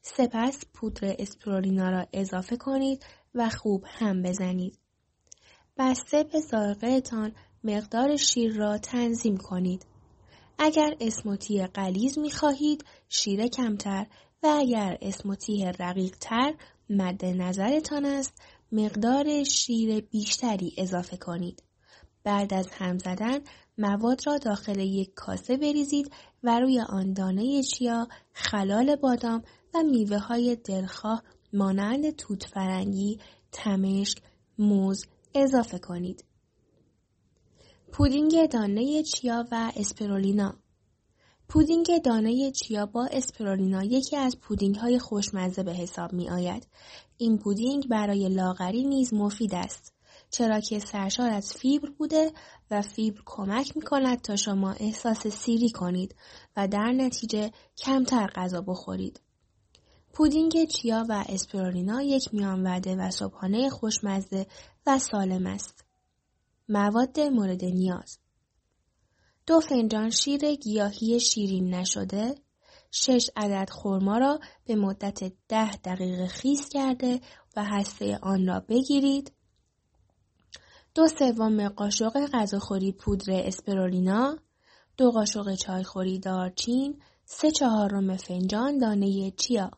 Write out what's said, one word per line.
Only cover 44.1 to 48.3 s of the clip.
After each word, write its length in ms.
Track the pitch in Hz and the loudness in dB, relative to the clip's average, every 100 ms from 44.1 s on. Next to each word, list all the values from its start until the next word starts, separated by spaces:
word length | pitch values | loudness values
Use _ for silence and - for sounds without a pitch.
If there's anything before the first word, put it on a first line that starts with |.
| 294 | 0
از 220 | 262 247 | 0 -2
پودینگ‌های 600 | - 202 196 202 233 247 | -6 0 0 0 2 2
خوشمزه 640 | - 208 202 196 185 185 | 2 -4 -2 -2 -2 -2
به 100 | 185 | -4
حساب 400 | 175 175 - 170 | -4 -8 -6 -6
می‌آید. 540 | 180 175 180 180 196 - - - - - _ | -4 -2 -2 -2 -4 -10 -20 -20 -20 -20 _
این 200 | 233 214 | 2 2
پودینگ 500 | 208 202 240 277 269 | 2 0 0 0 0
برای 420 | 220 208 202 | 0 2 0
لاغری 540 | 190 | 2